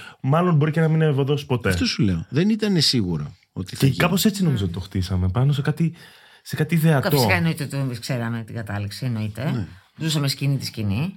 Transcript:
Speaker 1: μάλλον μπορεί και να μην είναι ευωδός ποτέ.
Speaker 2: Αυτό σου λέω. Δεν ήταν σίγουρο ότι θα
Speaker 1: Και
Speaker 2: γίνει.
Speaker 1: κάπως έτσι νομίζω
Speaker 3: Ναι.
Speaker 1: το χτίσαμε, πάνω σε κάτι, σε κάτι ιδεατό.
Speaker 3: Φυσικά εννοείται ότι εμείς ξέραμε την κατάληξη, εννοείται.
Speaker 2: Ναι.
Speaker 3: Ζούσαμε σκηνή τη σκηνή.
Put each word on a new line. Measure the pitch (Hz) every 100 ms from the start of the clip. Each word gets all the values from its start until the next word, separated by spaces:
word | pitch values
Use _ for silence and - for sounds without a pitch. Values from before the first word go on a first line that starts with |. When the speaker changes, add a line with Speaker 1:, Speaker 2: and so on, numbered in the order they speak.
| - -
Speaker 1:
μάλλον | 131 156 180 151
μπορεί | 156
και | 160
να | 160
μην | 160
είναι | 156
ευωδός | 135 139 143 -
ποτέ. | 123 101
Speaker 2:
Αυτό | 90
σου | 240 -
λέω. | 104 85 -
Δεν | 135 202
ήταν | 220 214 180
σίγουρο | - 123 92 80 73 - _
ότι | - 92
θα | -
Speaker 1:
Και | 135
Speaker 2:
γίνει. | 131
Speaker 1:
κάπως | 170 190
έτσι | 220 208
νομίζω | 175 120 95
Speaker 3:
Ναι. |
Speaker 1:
το | 90
χτίσαμε, | - 98 90 92 92
πάνω | 104 139
σε | 143
κάτι, | 147 143 165 170 - - - -
σε | - -
κάτι | 151
ιδεατό. | 170 160 143 -
Speaker 3:
Φυσικά | 143 117
εννοείται | 180 165 151
ότι | 135 139
εμείς | 135 117
ξέραμε | - 127 117 117
την | 110
κατάληξη, | 113 107 104 101 -
εννοείται. | 131 113 107 110 147
Speaker 2:
Ναι. | 123 98 - _ -
Speaker 3:
Ζούσαμε | 160 151 139
σκηνή | - 139 135
τη |
σκηνή. | 117 - 101 101 175